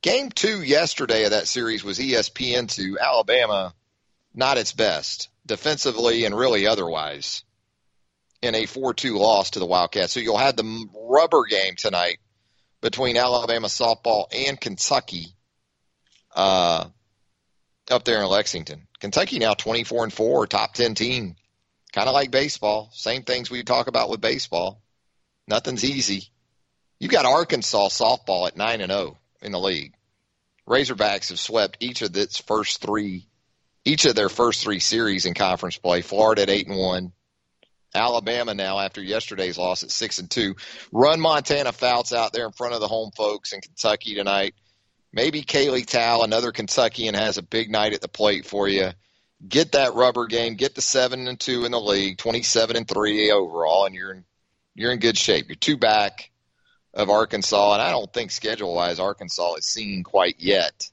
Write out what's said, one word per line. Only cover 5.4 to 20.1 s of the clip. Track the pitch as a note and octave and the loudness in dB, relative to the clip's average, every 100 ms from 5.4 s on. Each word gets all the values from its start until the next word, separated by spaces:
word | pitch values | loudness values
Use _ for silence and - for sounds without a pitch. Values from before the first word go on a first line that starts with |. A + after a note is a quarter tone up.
defensively | - G#2 D3+ D3 C3+ A2+ A#2 A#2 | -8 -4 -2 -2 -2 2 2 2
and | A2 | 0
really | G#2 C3 A2 G2+ | 2 2 4 2
otherwise, | A2 E2+ D#2+ D#2 D2 - - _ _ _ _ _ _ _ _ _ _ | 0 -2 -4 -6 -8 -10 -10 _ _ _ _ _ _ _ _ _ _
in | B2 | -4
a | A2+ | -2
four | G#2+ C3 C3 | -4 -4 -4
two | A2+ C3+ G#2 | -2 -4 2
loss | G#2+ G#2 F#2+ | 4 4 2
to | - | -4
the | F2 | 0
Wildcats. | F2+ E2+ G#2 F2 | 2 2 0 -2
So | - | -2
you'll | A2 G#2+ | -2 2
have | C3+ A#2 | 2 0
the | |
m-, | A2 A2+ A2 | -4 -8 -12
rubber | G2+ A2+ C3+ E3 E3 | -14 2 4 6 4
game | A2 G#2 F#2+ F2+ | 4 0 0 -2
tonight | A2 F2+ F2 E2+ _ _ _ _ _ _ | -2 2 0 -2 _ _ _ _ _ _
between | A#2 A#2+ C3 A#2 | -4 0 0 2
Alabama | B2 B2 A#2 A#2 G#2+ | 4 2 0 -2 -2
softball | - A#2 A2+ - G#2+ F2+ | 0 0 0 2 0 0
and | A#2 C3+ C#3 | -4 -4 -4
Kentucky, | - G2 - C#3 - F2+ E2 _ _ _ _ _ _ _ _ _ _ | -8 -4 0 0 -2 -14 -14 _ _ _ _ _ _ _ _ _ _
uh, | - F#2+ F#2 F2 E2 E2+ _ _ _ _ _ _ _ _ _ - | 0 2 4 4 2 -2 _ _ _ _ _ _ _ _ _ -2
up | B2 | 0
there | B2 A2 | 2 0
in | G2 | 2
Lexington. | G2 G#2 F#2 D#2 D2 - _ | 2 0 -6 -10 -14 -18 _
Kentucky | G2+ G2 F#3+ C4 | -4 -2 -2 0
now | A2+ | 0
twenty-four | G2+ - A#2 A2+ A#2+ | 0 -2 -4 -2 -4
and | A2+ | -4